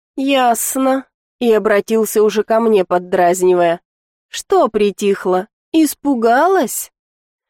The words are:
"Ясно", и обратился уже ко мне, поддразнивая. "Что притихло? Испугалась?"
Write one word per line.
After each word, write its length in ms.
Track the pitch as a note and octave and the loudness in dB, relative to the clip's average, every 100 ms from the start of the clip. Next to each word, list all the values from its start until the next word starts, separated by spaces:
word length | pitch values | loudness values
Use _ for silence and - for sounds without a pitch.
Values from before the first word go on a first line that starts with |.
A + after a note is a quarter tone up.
| _ - | _ -6
"Ясно", 880 | C4+ C4+ B3 A#3 - C4+ C4 C4+ - _ _ _ | -2 0 2 0 -4 -2 -2 -2 -6 _ _ _
и 100 | A#3+ | 0
обратился 720 | G#3+ G#3 G3+ - A3 G#3+ A3 | 2 2 0 0 -2 0 0
уже 200 | G#3+ G#3 | 0 0
ко 180 | - A3+ | 0 0
мне, 240 | A#3 G#3 F3+ | 2 0 0
поддразнивая. 960 | F3+ F3+ F#3 F3 F#3 F#3 F3+ E3+ E3+ _ _ _ _ _ | -2 -2 0 2 2 2 2 2 -2 _ _ _ _ _
"Что 400 | - - F#4+ C4 | -16 -2 0 0
притихло? 800 | G#3 G3+ F#3 G3+ G3 F#3+ F#3 G3+ _ _ | 0 -2 0 -2 -2 -2 -2 -4 _ _
Испугалась?" 1160 | D#4+ D4+ - C#4+ B3 A3+ B3 E4+ F#4+ A#3+ - - _ _ _ _ _ | 0 0 -2 -4 0 2 2 2 0 -2 -6 -14 _ _ _ _ _